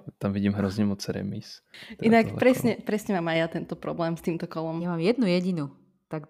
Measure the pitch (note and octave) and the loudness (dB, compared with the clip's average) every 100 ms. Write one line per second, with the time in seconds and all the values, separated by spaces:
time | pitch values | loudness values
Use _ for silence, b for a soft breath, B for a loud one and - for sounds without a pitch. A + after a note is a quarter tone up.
0 | - - G#2 G2+ G2+ G2+ G2 G2+ G#2 G2 | -6 -6 -2 0 2 2 0 2 0 0
1 | - G2 G2 G#2+ - - _ B B G#3+ | -4 -6 -6 -8 -12 -20 _ B B 0
2 | A3+ A3+ G#3+ - B3 B3+ A#3 - - G#3 | 4 6 4 4 4 4 2 0 -2 -4
3 | G#3+ F#3 E3+ E3 E3 E3 - E3+ E3+ E3+ | 0 0 0 0 0 -2 -6 -6 -6 -2
4 | E3 E3 - E3+ F3 D#3+ D#3+ E3 F3 E3+ | -2 -2 -2 -4 -4 -6 -4 -4 -4 0
5 | E3+ C#4 G#3 F3+ F3+ F3 C#3+ - _ _ | 2 2 2 2 2 -2 -4 -10 _ _
6 | _ D#3 D3 | _ -10 -10